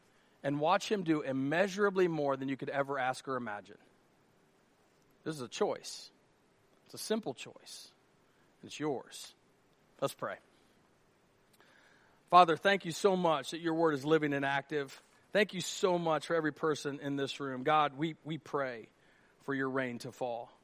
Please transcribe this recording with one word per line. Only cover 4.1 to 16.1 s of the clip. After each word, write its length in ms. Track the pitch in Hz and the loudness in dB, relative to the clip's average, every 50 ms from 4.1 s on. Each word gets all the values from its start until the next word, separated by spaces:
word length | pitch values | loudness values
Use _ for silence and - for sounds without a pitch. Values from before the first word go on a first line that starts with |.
| _ _ _ _ _ _ _ _ _ _ _ _ _ _ _ _ _ _ _ _ _ _ - | _ _ _ _ _ _ _ _ _ _ _ _ _ _ _ _ _ _ _ _ _ _ -10
This 100 | 143 160 | -10 -8
is 60 | 147 | -8
a 60 | 123 110 | -10 -8
choice. 640 | - - 202 170 120 - - - - - - - _ _ _ _ _ _ _ _ _ _ _ _ _ _ _ | -4 -2 -2 -2 -2 -4 -8 -12 -14 -14 -16 -18 _ _ _ _ _ _ _ _ _ _ _ _ _ _ _
It's 80 | - - | -18 -16
a 60 | 120 | -10
simple 340 | - - 214 226 202 143 127 | -4 -4 -2 -2 -2 -6 -8
choice. 560 | - - 123 - - - - - - - - _ _ _ _ _ _ _ _ _ _ _ _ _ _ - | -10 -12 -16 -18 -20 -20 -20 -20 -20 -20 -20 _ _ _ _ _ _ _ _ _ _ _ _ _ _ -18
It's 160 | 101 - - | -16 -10 -8
yours. 540 | 147 156 131 110 - - - - - - - _ _ _ _ _ _ _ _ _ _ _ _ - | -6 -6 -6 -6 -8 -12 -16 -16 -16 -16 -18 _ _ _ _ _ _ _ _ _ _ _ _ -4
Let's 140 | 143 131 - | -4 -4 -4
pray. 220 | - - 107 95 - - _ _ _ _ _ _ _ _ _ _ _ _ _ _ _ _ _ _ _ _ _ _ - - _ _ _ _ _ _ _ _ _ _ _ _ _ | -4 -8 -8 -8 -10 -14 _ _ _ _ _ _ _ _ _ _ _ _ _ _ _ _ _ _ _ _ _ _ -20 -20 _ _ _ _ _ _ _ _ _ _ _ _ _
Father, 280 | 170 180 180 165 156 147 | 10 10 10 10 8 4
thank 280 | - 196 202 190 - | 4 2 2 2 0
you 60 | 170 | -4
so 240 | 156 - - 202 190 | -2 2 4 4 4
much 360 | 185 175 165 156 143 127 - | 4 4 4 2 2 0 -6
that 80 | 170 160 | -8 -6
your 140 | 170 165 160 | -4 -2 2
word 200 | 165 165 160 147 | 4 4 4 2
is 120 | 135 131 | 2 2
living 280 | 151 160 160 151 147 143 | 4 4 4 4 2 0
and 120 | 139 139 | 0 0
active. 560 | 139 139 139 - - 156 147 139 135 - - - _ _ _ _ _ - | 0 0 -2 -2 -4 -4 -4 -4 -6 -10 -18 -20 _ _ _ _ _ 0
Thank 200 | 196 214 175 - | 2 2 2 0
you 80 | 180 | -4
so 360 | - - - - 202 185 180 175 | -6 -6 -4 0 2 2 2 2
much 300 | 170 160 | 2 2